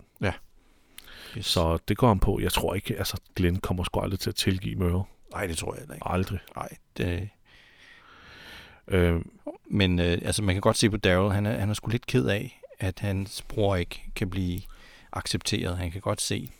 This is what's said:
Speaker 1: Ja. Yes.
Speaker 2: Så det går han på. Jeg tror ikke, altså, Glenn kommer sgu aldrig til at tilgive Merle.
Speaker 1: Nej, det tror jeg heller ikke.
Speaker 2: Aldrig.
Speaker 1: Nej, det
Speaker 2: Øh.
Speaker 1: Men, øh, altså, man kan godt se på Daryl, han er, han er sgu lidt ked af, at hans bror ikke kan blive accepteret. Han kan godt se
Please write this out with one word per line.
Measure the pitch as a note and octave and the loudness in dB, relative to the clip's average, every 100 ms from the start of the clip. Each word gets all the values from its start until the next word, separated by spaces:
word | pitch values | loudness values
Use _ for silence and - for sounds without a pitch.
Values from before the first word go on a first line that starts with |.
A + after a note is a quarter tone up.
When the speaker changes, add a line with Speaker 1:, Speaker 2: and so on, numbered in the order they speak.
| - - | -8 -4
Speaker 1:
Ja. | G2+ - - - _ _ _ - - - - A2+ | -4 -4 -10 -20 _ _ _ -20 -20 -20 -14 -8
Yes. | G2 | 0
Speaker 2:
Så | - E2 E2 - | 2 4 2 0
det | G#2+ | 4
går | B2+ | 4
han | G2 | 6
på. | - - | 4 2
Jeg | F#2 | 0
tror | - - F#2 | 0 0 -2
ikke, | - G#2 | -4 -4
altså, | G2 F#2 - - | -4 -6 -6 2
Glenn | F2+ F#2 | 2 2
kommer | - F2+ | 0 -2
sgu | F2 - | -2 -2
aldrig | G2 F#2+ | -2 -2
til | - | -4
at | G2 | -2
tilgive | - F#2+ G#2+ G#2+ | 0 0 -2 0
Merle. | F2+ F2+ G2 - - | 2 2 -2 -8 -12
Speaker 1:
Nej, | - G2 | -6 -4
det | D#2 | -4
tror | - | -6
jeg | - | -8
heller | - - | -10 -8
ikke. | - | -2
Speaker 2:
Aldrig. | F2+ F#2 - - - | -2 0 -4 -8 -10
Speaker 1:
Nej, | C#2+ - _ - | -10 -12 _ -6
det | G2 F2 G2+ - _ - - - - - - - - - - - - - - | -4 -4 -6 -12 _ -20 -20 -20 -20 -20 -20 -20 -20 -20 -20 -20 -20 -20 0
Speaker 2:
Øh. | F#2+ F2 E2+ - - - E4 - | 4 4 2 -2 -12 -12 -12 -2
Speaker 1:
Men, | - F#2 F2 | 2 4 4
øh, | F2 F2 - | 4 2 0
altså, | F2+ | 0
man | G#2 F#2 | 0 2
kan | |
godt | A2 A2 | 4 4
se | A2 | 4
på | G#2 | 4
Daryl, | G2+ F2+ G2+ | 4 6 4
han | G2+ G#2 | 2 0
er, | C#2 | 0
han | G2+ | 0
er | |
sgu | G#2 - | -2 -2
lidt | A2+ - | -4 0
ked | B2+ - | 2 2
af, | G2+ C3+ - - - | 0 -2 -12 -20 -6
at | F#2 - | -4 -2
hans | G2+ F#2+ F#2+ - - | -2 -2 -4 -8 -6
bror | - G2+ F#2 | 0 2 2
ikke | F2 - - - | 0 -6 -8 -4
kan | G2 | -4
blive | F#2 F2+ F2 - - - - - | -2 -2 -2 -6 -16 -20 -20 -12
accepteret. | - - - - G#2+ F2+ F2+ | -8 -4 -4 -2 -2 -2 -2
Han | F2 | -4
kan | F#2+ | -4
godt | G#2 G#2 | -4 -2
se | - G2+ - | -2 -4 -6